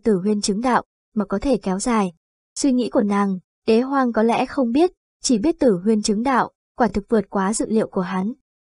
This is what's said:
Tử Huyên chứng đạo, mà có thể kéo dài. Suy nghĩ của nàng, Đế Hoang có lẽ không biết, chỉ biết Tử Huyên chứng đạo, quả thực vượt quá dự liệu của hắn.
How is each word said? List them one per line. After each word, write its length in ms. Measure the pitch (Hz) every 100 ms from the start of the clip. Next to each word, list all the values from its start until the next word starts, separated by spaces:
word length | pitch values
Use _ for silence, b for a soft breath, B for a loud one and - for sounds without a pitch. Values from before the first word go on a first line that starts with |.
Tử 140 | 226 196
Huyên 220 | 196 208
chứng 200 | 202 202
đạo, 240 | 254 220 - _ _
mà 100 | 220
có 140 | 202 196
thể 180 | 285 240
kéo 220 | - 190
dài. 340 | 247 226 190 - _ _ _
Suy 180 | - 285
nghĩ 180 | 247 220
của 120 | 294
nàng, 360 | 208 202 202 190 - _ -
Đế 140 | 226
Hoang 320 | 262 277 254
có 100 | 226
lẽ 240 | 226 220 254
không 260 | - 240
biết, 180 | 247 359 - _ _
chỉ 160 | - 240
biết 200 | 285 339
Tử 200 | 269 180
Huyên 180 | 196 220
chứng 200 | 208 208
đạo, 280 | 247 247 165 _ _ -
quả 120 | 226
thực 200 | 208 -
vượt 220 | 226 196
quá 240 | - 190
dự 120 | 220 294
liệu 180 | 220 190
của 140 | -
hắn. 320 | 180 185 196 262 _ _ _